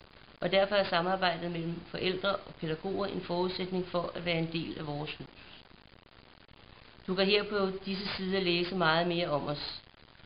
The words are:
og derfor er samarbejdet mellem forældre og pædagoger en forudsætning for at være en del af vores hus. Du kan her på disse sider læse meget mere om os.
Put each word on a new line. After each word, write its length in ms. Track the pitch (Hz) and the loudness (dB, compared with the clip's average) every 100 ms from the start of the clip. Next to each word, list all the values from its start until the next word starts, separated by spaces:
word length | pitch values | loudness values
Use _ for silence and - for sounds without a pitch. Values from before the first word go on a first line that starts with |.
| - - - - | -20 -20 -20 -6
og 120 | 175 | 2
derfor 220 | 190 196 | 4 4
er 100 | 208 | 4
samarbejdet 680 | 190 175 175 190 180 165 170 | 4 2 2 2 2 0 -2
mellem 240 | 170 165 170 - | -2 -4 -6 -8
forældre 500 | - 180 185 196 - | -2 -2 0 0 -2
og 180 | - | -6
pædagoger 520 | - 160 156 196 196 196 | -8 -4 -4 -2 -2 -2
en 140 | 180 | -4
forudsætning 680 | 170 175 185 185 185 185 175 | -2 0 0 -2 -2 -2 0
for 260 | 175 170 | -2 -2
at 100 | - | -4
være 140 | 175 165 | -2 0
en 140 | 165 | 0
del 260 | 165 - - | -2 -4 -6
af 80 | 156 | -6
vores 280 | 147 151 | -4 -6
hus. 120 | - - - - - - - - - - - - - - - - - - - - | -8 -14 -16 -20 -20 -20 -20 -20 -20 -20 -20 -20 -20 -20 -20 -20 -20 -20 -12 -4
Du 80 | |
kan 120 | 185 190 | 2 6
her 160 | 208 | 4
på 280 | 202 208 190 190 | 4 0 0 0
disse 240 | 196 190 202 - | -4 -4 -4 -4
sider 240 | 190 190 | 0 2
læse 340 | 175 175 175 | 4 2 2
meget 340 | 185 160 160 175 | 2 4 4 2
mere 200 | 170 170 | 0 0
om 180 | 143 143 | 0 -2
os. 360 | 147 - - - - - - | -4 -8 -12 -18 -20 -20 -20